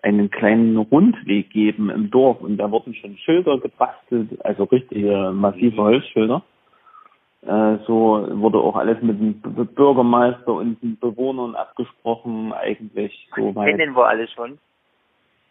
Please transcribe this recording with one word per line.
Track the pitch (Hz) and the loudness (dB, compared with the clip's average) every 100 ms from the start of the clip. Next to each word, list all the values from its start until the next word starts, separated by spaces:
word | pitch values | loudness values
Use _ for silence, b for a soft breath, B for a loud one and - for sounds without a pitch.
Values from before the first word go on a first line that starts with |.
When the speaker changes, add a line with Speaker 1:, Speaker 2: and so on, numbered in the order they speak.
Speaker 1:
einen | 101 104 101 | 0 2 0
kleinen | - 104 113 113 110 | 2 2 4 4 2
Rundweg | 107 147 226 - - 101 - | 2 4 6 2 0 -2 -2
geben | 107 107 104 104 | 0 0 0 -2
im | - 104 | -2 0
Dorf | 123 135 113 | 4 4 2
und | 82 101 | -2 -4
da | 104 | -2
wurden | 113 127 110 | -2 -4 -12
schon | 101 98 | -16 -8
Schilder | - 170 170 135 | 0 0 2 -2
gebastelt, | - - 127 - _ 120 110 - | -4 -4 -4 -4 _ -4 -4 -6
also | 107 101 98 | -4 -2 0
richtige | 127 127 104 101 98 95 | 0 0 -4 -2 0 -2
massive | 98 101 92 117 110 | 0 -2 0 0 2
Holzschilder. | 104 127 - 113 110 147 - _ b b b b b b _ _ | 2 2 0 -2 -2 -2 -8 _ b b b b b b _ _
Äh, | - 107 107 107 - | -4 0 0 0 -2
so | 113 113 107 98 | 2 2 2 -2
wurde | 101 110 107 | -2 0 2
auch | - - | 0 0
alles | 107 113 | -2 0
mit | 117 104 | -2 0
dem | 107 104 | -2 -4
B-, | - 104 | -8 -6
Bürgermeister | 113 - 143 131 120 120 123 120 - | -4 2 4 4 2 4 2 0 -4
und | 92 117 113 | -4 -4 -6
den | 117 110 | -8 -6
Bewohnern | 120 110 131 131 120 - | -6 -4 -6 -6 -8 -8
abgesprochen, | - - 120 _ 117 113 120 110 110 | -10 -10 -10 _ -6 -6 -6 -8 -8
eigentlich | 98 98 107 110 104 104 - _ | -6 -6 -6 -8 -8 -8 -10 _
Speaker 2:
Was | - | -6
Speaker 1:
so | 107 98 | -4 -2
weit. | 104 | -2
Speaker 2:
kennen | 196 | -2
denn | 151 127 | 0 2
wohl | 113 | 2
alle | 110 113 | 2 -4
schon? | - 120 147 _ _ _ _ _ _ _ _ _ | -10 -14 -16 _ _ _ _ _ _ _ _ _